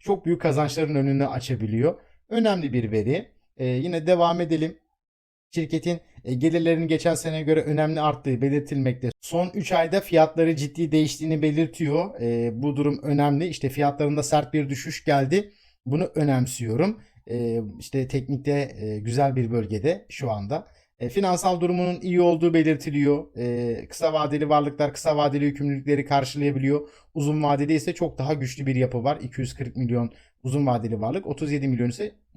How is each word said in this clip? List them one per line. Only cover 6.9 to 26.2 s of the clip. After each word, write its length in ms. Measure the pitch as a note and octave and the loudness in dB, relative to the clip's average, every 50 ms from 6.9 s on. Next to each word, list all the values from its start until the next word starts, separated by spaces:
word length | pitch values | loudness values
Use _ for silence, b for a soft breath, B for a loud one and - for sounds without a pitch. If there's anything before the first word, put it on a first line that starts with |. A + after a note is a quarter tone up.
| D#3+ D#3 - E3+ D#3+ | 0 2 2 0 0
seneye 280 | D#3 - E3 D#3 D#3 D3+ | 0 -2 -4 -4 -2 0
göre 180 | D3 D#3 D#3 D3+ | 2 2 2 2
önemli 380 | D3+ D3+ D3+ D#3 D#3 D#3 D#3 | 2 2 2 2 2 0 0
arttığı 420 | D3 D3+ C#3+ - - C#3 B2+ A2+ C3+ | 0 0 0 0 -2 -2 0 0 2
belirtilmekte. 680 | C#3 C#3 D3 C#3+ - D3+ C#3 C3 B2+ B2 B2+ - A#2+ - _ | 2 2 0 -2 -2 -2 0 0 0 0 -2 -4 -6 -6 _
Son 300 | - - - E3+ F3+ F3+ - | -8 -4 -2 0 0 0 -2
üç 180 | G#3+ D3+ - F#3 | -6 -2 2 2
ayda 280 | E3 E3 D#3+ F3 G3 | 2 2 2 2 -2
fiyatları 560 | F#3+ - E3+ D#3+ D#3 D#3 - E3 E3 E3 E3 | 0 4 6 6 6 6 4 2 2 2 2
ciddi 360 | D3 D3 C#3+ - D#3+ E3+ D3+ D3+ | 0 -2 -4 -4 -4 -2 2 4
değiştiğini 500 | D#3 D#3 C#3 - - D#3 D#3+ D#3+ D3+ D3+ | 4 2 2 0 -4 -4 -2 0 2 2
belirtiyor. 800 | D3+ D3 D#3 E3 - - - E3 C#3 C#3+ E3 F3 G3+ - - | 2 2 2 0 0 -2 -2 -2 0 0 0 0 -2 -4 -4
E, 300 | A#2 A#2 A#2 A#2 A#2 A#2 A2 A#2+ C#3 | -2 -2 0 0 0 -2 -2 -2 -2
bu 140 | D3 C#3 | -2 0
durum 260 | C#3 C#3+ D3 C#3+ - - | 2 0 0 0 -2 -2
önemli. 440 | D3 C#3+ D3 D3 D3 C#3+ C#3+ E3+ | 0 2 2 4 4 2 2 0
İşte 220 | F3 D3+ - C#3 C3 | -2 -4 -4 -4 -4
fiyatlarında 540 | - D3 D3 C#3+ C#3+ C#3+ D3+ C#3+ D3 D3 C#3+ | 0 0 0 0 0 0 0 0 0 0 0
sert 320 | - D#3+ D3+ C#3+ - - | 2 2 0 2 0 0
bir 140 | D3+ C#3+ C3+ | -2 0 -2
düşüş 360 | C3+ - - D#3+ - - - | -4 -6 -6 -8 -10 -6 0
geldi. 460 | D#3+ D3 C#3 C3+ C3+ D#3+ G3+ G#3 B B B B B B B B | 2 2 2 2 2 2 0 0 B B B B B B B B
Bunu 180 | B2 C3+ D#3 F#3 | -2 -2 0 0
önemsiyorum. 960 | - - D#3 D3+ D3 C3+ B2+ A#2+ B2+ - - A#2 A2+ A2 B2 E3+ G#3 A3 B B B B B B - | -2 -2 0 2 2 4 2 2 0 -2 -4 -4 -2 0 2 2 0 0 B B B B B B -8
E, 300 | A#2 A#2+ A#2+ A#2 A2+ A#2 A2 G#2 - - | -6 -4 -2 -2 -2 -2 -4 -6 -10 -14
işte 300 | - - - C3+ C3 B2+ | -12 -6 -4 -4 -4 -2
teknikte, 680 | - C3+ B2+ - C#3+ B2+ - C#3+ C#3+ C#3+ C#3 - - G2+ | -2 -4 -2 -2 -4 -4 -2 0 0 0 -2 -4 -6 -8
e, 180 | G#2+ G#2+ G#2+ G#2 | -8 -6 -6 -6
güzel 380 | G#2 A2+ A#2 C3+ C#3 C#3 B2+ | -4 -2 0 2 2 2 2
bir 140 | C3 A#2+ A2 | 0 0 0
bölgede 560 | A#2 A#2 G#2+ F#2+ A2 G#2 G2+ D3+ F3+ G3+ - - | 0 -2 -2 -2 -2 -2 0 0 -2 -2 -6 -14
şu 220 | - - B2+ A2 | -12 -8 -6 -4
anda. 360 | G#2+ G#2 G2 G2+ C3+ F3+ - b b b b b b b | -4 -4 -4 -4 -6 -6 -6 b b b b b b b
E, 100 | B2 A#2+ | -8 -4
finansal 520 | - G3 G3 F#3 F3+ E3+ - F#3 F3+ E3+ | -2 0 0 2 2 2 2 0 0 2
durumunun 400 | F3+ F3 F3+ F3 F3+ F3+ F3+ - | 0 0 0 0 0 -2 -2 -4
iyi 200 | - F#3 F3 F3+ | -2 0 2 4
olduğu 340 | F3 F3 E3+ D#3 E3+ E3+ E3 | 6 6 4 4 4 4 4
belirtiliyor. 800 | E3 D#3 D#3+ D#3 C#3+ - D#3+ C#3+ D3 C#3+ C#3+ D3 C#3+ C#3+ - - | 4 4 4 2 0 -2 -2 0 2 4 4 2 2 0 -6 -8
E, 500 | G#2+ A#2+ A#2+ A#2+ A#2+ A#2+ A#2 A2+ - - - | -6 -4 -4 -2 -2 -2 -2 -4 -4 -8 -12
kısa 240 | - - E3+ D#3+ D#3+ | -6 -2 -2 0 0
vadeli 360 | D#3 D3+ C#3 C#3+ D3 D3+ D3 | 0 0 0 -2 -2 0 2
varlıklar 440 | D3+ D3 D3 C#3+ C#3+ - D3+ C#3 C#3+ | 4 2 2 2 0 -2 -2 -2 -4
kısa 240 | - - D#3+ D3+ | -2 -2 0 2
vadeli 280 | D3 D3 C#3+ C#3 C#3+ C#3+ | 2 2 2 2 0 0
yükümlülükleri 600 | D3 C#3 C#3+ C#3+ C#3+ C#3 C3+ C3+ C#3 D3 C#3 C#3 | 0 -2 -2 -2 -4 -4 -2 -2 0 0 0 0
karşılayabiliyor. 840 | - C#3+ C#3 | 0 0 0